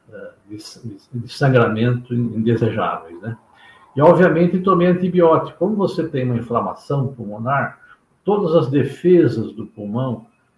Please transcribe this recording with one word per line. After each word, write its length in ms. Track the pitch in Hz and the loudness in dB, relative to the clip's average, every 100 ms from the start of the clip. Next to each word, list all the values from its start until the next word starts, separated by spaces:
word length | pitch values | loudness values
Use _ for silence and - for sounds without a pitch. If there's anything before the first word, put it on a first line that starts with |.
| _ | _
eh, 180 | 104 98 - 101 | -20 -20 -20 _
de, 80 | 107 - - 117 98 _ | -18 -18 -18 -18 -18 _
de 180 | 120 113 | -14 -12
sangramento 840 | - 135 127 117 110 120 123 - | -2 2 4 2 2 0 -2 -4
indesejáveis, 1040 | 120 117 107 110 113 110 101 87 - - - | -4 -2 -2 0 0 0 -2 -4 -6 -12 -14
né? 160 | 110 117 _ _ - - _ 131 | -12 -12 _ _ -20 -20 _ 4
E, 60 | |
obviamente, 580 | 156 160 180 156 175 185 | 6 6 4 4 2 0
tomei 280 | 190 175 180 | 0 2 2
antibiótico. 720 | 180 185 180 165 156 - - | 2 0 4 4 4 0 -4
Como 160 | 180 208 | -4 0
você 300 | 185 - 151 | -2 -2 -4
tem 180 | 135 | -4
uma 120 | 127 117 | -2 -4
inflamação 720 | - 120 95 - - 139 120 | -2 -4 -4 -8 -6 -4 -4
pulmonar, 640 | - 104 104 117 139 120 - _ _ _ _ | -6 -12 -8 -4 -4 -4 -10 _ _ _ _
todas 320 | - 202 175 | -2 -2 2
as 160 | 165 131 | 2 2
defesas 840 | 139 120 - 175 175 135 113 101 | 0 -2 -2 4 6 4 0 -6
do 140 | - 104 | -10 -16
pulmão 600 | - 104 113 131 110 - _ _ | -12 -8 -4 -4 -6 -12 _ _